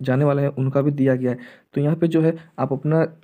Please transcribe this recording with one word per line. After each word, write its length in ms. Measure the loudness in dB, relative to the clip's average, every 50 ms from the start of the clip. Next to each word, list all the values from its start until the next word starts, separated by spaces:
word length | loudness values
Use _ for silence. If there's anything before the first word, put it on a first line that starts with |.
| -4
जाने 220 | -2 0 2 2
वाले 180 | 2 2 2 0
हैं, 60 | -2
उनका 320 | -2 -2 -2 -2 0 0 0
भी 80 | 0 0
दिया 220 | 2 2 2 2
गया 160 | 2 0 -2
है। 80 | -4 -6 -10 -16 -20 -20 _ _ -4
तो 60 | -2
यहाँ 160 | 0 0 0
पे 120 | 0 0 0
जो 120 | 2 2
है, 160 | 2 2 0 -2 -6 -14 _ -6
आप 140 | -4 -4 -4
अपना 340 | -4 -2 0 2 2 0 0 -4 -10